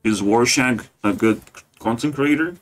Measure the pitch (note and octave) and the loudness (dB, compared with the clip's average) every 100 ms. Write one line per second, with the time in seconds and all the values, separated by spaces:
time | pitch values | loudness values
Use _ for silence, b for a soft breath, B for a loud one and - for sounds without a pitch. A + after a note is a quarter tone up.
0 | A2+ G2+ G2+ A2+ A#2+ - B2+ A2 - _ | 0 0 2 2 2 2 0 -2 -6 _
1 | G#2 F#2+ A2 G#2+ - - _ _ A2 A#2 | -4 0 0 0 -6 -20 _ _ -4 -2
2 | D3+ C#3 C#3+ D3 E3 F3+ | -4 -2 0 0 -2 -6